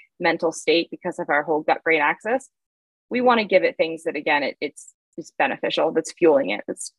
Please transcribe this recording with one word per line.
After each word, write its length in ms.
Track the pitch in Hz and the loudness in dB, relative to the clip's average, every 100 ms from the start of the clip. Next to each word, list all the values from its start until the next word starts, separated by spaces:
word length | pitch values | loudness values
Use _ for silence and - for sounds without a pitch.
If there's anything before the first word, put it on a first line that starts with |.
| - - | -20 -4
mental 320 | 170 165 165 | -2 0 -2
state 360 | - - 165 160 | -4 0 0 0
because 280 | 160 180 160 | -6 -8 -6
of 100 | 165 | -2
our 140 | 147 | 0
whole 200 | 151 151 | 0 -2
gut-brain 380 | 156 143 165 160 | 0 -2 0 0
axis, 480 | 143 135 214 262 - _ _ _ _ _ - | 0 -2 -4 -4 -6 _ _ _ _ _ -6
we 100 | 240 | 0
wanna 240 | 247 233 | 2 2
give 200 | 202 185 | 4 4
it 120 | 170 - | 4 0
things 280 | 165 160 | -4 -4
that, 120 | 165 151 | -6 -4
again, 260 | 156 147 | 0 0
it, 120 | 131 - | -2 -6
it's, 340 | 151 - - _ _ - | -10 -10 -20 _ _ -18
it's 160 | - - | -10 -4
beneficial, 540 | 139 120 117 - 156 | -2 -2 -4 -2 -2
that's 200 | 160 - | -2 -4
fueling 380 | - 170 139 - | 0 4 4 2
it, 120 | 101 - | -6 -8
that's 240 | - - | -12 -14